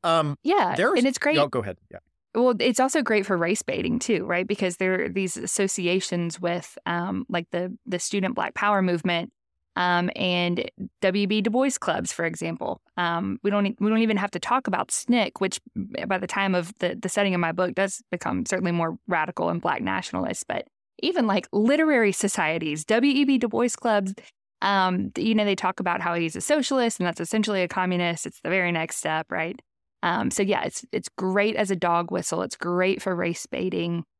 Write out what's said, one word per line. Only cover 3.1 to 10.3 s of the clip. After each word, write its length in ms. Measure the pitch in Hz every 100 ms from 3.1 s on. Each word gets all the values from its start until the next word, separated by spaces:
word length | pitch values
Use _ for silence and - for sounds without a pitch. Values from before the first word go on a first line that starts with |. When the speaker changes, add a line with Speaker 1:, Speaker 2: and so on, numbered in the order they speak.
| 214 202
Speaker 2:
for 100 | 180
race 240 | 170 214
baiting 380 | - - 170 160
too, 260 | - 196 -
right? 220 | 175 180
Because 300 | 202 185 175
there 260 | 185 185
are 60 | 165
these 280 | 180 190 -
associations 1000 | - - 196 - 175 185 - 175 170 165
with, 380 | 180 170 - - -
um, 400 | 175 175 190 -
like, 220 | 180 170
the, 260 | 175 180 190 -
the 140 | 180
student 340 | - 202 190
Black 220 | - - -
Power 260 | 208 202
movement, 500 | 185 175 180 170 175 _ _ _ _ -
um, 320 | 180 175 180 -
and 560 | 185